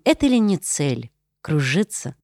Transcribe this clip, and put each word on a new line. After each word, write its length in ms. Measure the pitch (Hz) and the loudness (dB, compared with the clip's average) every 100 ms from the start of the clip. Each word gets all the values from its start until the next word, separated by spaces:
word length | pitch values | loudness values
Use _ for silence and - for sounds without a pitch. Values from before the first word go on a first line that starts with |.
это 240 | - 311 285 | 0 2 2
ли 100 | 247 | 2
не 180 | 214 190 | 2 0
цель — 540 | - - 143 120 117 _ _ _ | -2 -4 -2 -2 -6 _ _ _
кружиться 760 | - 151 135 156 214 - 139 - | -4 -2 0 0 -2 -6 -12 -14